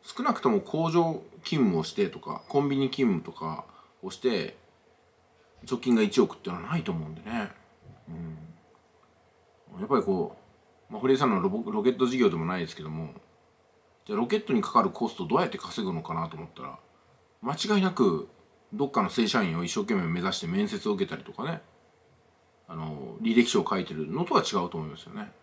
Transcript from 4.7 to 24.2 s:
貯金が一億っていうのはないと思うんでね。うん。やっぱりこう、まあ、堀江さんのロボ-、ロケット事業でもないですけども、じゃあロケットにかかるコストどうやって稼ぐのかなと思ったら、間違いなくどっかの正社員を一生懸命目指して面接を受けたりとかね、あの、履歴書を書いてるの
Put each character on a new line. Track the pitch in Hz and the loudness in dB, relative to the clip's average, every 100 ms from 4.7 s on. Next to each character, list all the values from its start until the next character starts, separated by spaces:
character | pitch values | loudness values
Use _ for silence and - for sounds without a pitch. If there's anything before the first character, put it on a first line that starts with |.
| _ _ _ _ _ _ _ _ _ | _ _ _ _ _ _ _ _ _
貯 | - 123 | -6 -4
金 | 127 | 4
が | 117 | 4
一 | 107 113 | 4 4
億 | 107 | 2
っ | - | 2
て | - | -8
い | |
う | 87 | -8
の | |
は | 80 | -4
な | 82 | -4
い | |
と | 80 | -2
思 | 82 78 | -4 -4
う | |
ん | |
で | 80 | -10
ね。 | 104 117 104 - _ _ - - - | -6 -6 -6 -10 _ _ -20 -20 -16
う | 165 82 80 165 165 _ _ _ _ _ _ _ _ _ _ _ 92 | -12 -10 -12 -16 -20 _ _ _ _ _ _ _ _ _ _ _ -12
ん。 | |
や | 101 | 0
っ | |
ぱ | 135 | 2
り | |
こ | 101 92 80 - - _ _ _ _ | 2 0 0 -6 -20 _ _ _ _
う、 | |
ま | 104 | -2
あ、 | |
堀 | 123 | 4
江 | - | 4
さ | 139 | 6
ん | |
の | 98 | 2
ロ | 92 | 0
ボ-、 | 104 110 | -2 -4
ロ | 107 | 0
ケ | 107 | 2
ッ | 120 | 2
ト | 127 | 2
事 | 127 | 4
業 | 110 | 4
で | 82 | 4
も | |
な | 80 90 | -2 -4
い | |
で | 82 | -6
す | - | -8
け | |
ど | 80 | -10
も、 | 80 78 - _ _ _ _ _ _ _ _ | -8 -8 -12 _ _ _ _ _ _ _ _
じ | - | -6
ゃ | 104 | -2
あ | |
ロ | 120 | 2
ケ | 208 | 0
ッ | |
ト | - | 2
に | 123 | 0
か | 98 | 4
か | - | 2
る | 95 | 2
コ | - 110 | 0 -4
ス | - | -4
ト | 85 | -2
ど | 139 | 0
う | |
や | 175 | 0
っ | |
て | - | -4
稼 | - - 98 | -10 -6 -4
ぐ | |
の | 82 | -4
か | 80 | -4
な | 113 80 | -6 -6
と | 78 | -8
思 | 80 | -14
っ | |
た | - | -14
ら、 | - - _ _ _ _ _ _ | -14 -14 _ _ _ _ _ _
間 | 117 | -6
違 | 156 202 208 | -4 2 4
い | |
な | 190 | 4
く | 180 107 80 - _ _ _ _ | 4 4 4 -6 _ _ _ _
ど | 107 139 | -4 -2
っ | |
か | 113 | 0
の | 95 | 0
正 | - 110 | 2 2
社 | 120 | 2
員 | 98 82 | 0 -2
を | |
一 | 87 | -2
生 | - | -4
懸 | 104 | 0
命 | 104 85 | 0 0
目 | 85 | 0
指 | 92 | -2
し | 87 | -4
て | 82 | -2
面 | 92 104 | -2 0
接 | 101 107 | -2 -2
を | |
受 | 104 | -2
け | 98 | -2
た | - | -4
り | |
と | - | -12
か | - | -10
ね、 | 131 160 - _ _ _ _ _ _ _ _ _ _ | -8 -8 -12 _ _ _ _ _ _ _ _ _ _
あ | |
の、 | 82 80 76 65 - | -10 -10 -10 -12 -4
履 | 113 113 | 4 6
歴 | 117 | 6
書 | 107 | 4
を | 87 | 2
書 | 98 | 0
い | |
て | 87 | -2
る | 78 76 | -6 -4
の | 107 | -2